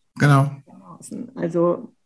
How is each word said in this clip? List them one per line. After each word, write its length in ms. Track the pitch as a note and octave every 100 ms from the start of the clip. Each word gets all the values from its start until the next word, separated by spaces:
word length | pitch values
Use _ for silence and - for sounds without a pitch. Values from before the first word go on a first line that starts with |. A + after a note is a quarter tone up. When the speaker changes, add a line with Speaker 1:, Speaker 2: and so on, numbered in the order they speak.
| _ -
Speaker 1:
Genau. 320 | D3 C#3+ C#3 - - - - - - - -
Speaker 2:
Also 580 | - F3 E3+ F3 F3 - _